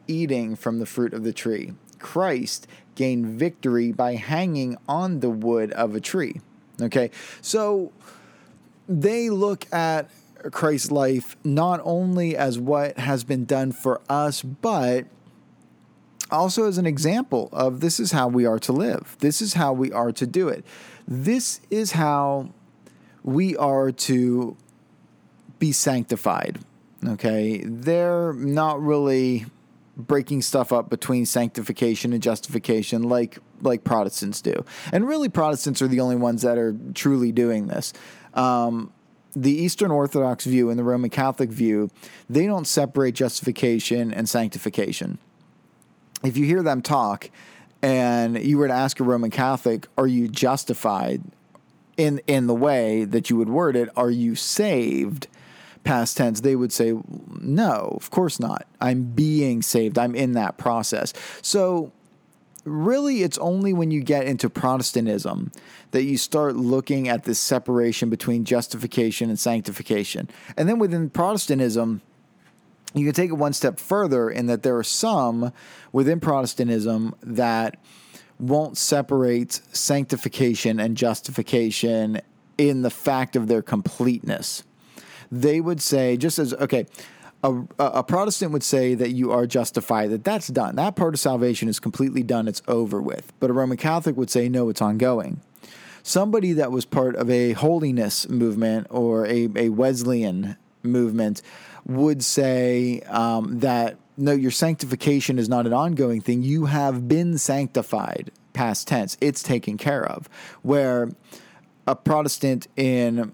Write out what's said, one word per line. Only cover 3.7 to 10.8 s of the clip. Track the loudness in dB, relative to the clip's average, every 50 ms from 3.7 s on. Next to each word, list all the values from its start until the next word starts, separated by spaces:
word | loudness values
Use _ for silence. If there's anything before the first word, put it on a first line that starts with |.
| 2 2 2 0
by | 0 0 0 -2 -2
hanging | -4 -4 -4 -2 -2 -2 -2 -2 -2 -4 -4 -6 -8 -6 -4
on | -4 -2 -2 -2 -2 -2
the | -2 -2
wood | -2 -2 0 0 0 0 0 -2 -2
of | -2 -2 -2 -2
a | -4
tree. | -6 -4 -2 -2 -2 -4 -6 -10 -14 _ _ _ _ _ _ -6
Okay, | -4 0 2 0 0 0 -4 -10 -18 -18 -18 -14
so | -8 -2 -2 0 0 2 0 0 -2 -4 -10 -16 -20 -20 -20 -20 -20 -20 -20 -20 -20 -20 -20 -20 _ _ _ _ _
they | -2 0 2 2 2 2 0 0 0
look | 0 0 0 0 0 -2 -6 -4 -2
at | 0 0 0 0 -2 -2 -6 -10 -20 _ _ -20 -14 -14 -12
Christ's | -6 -2 0 2 2 0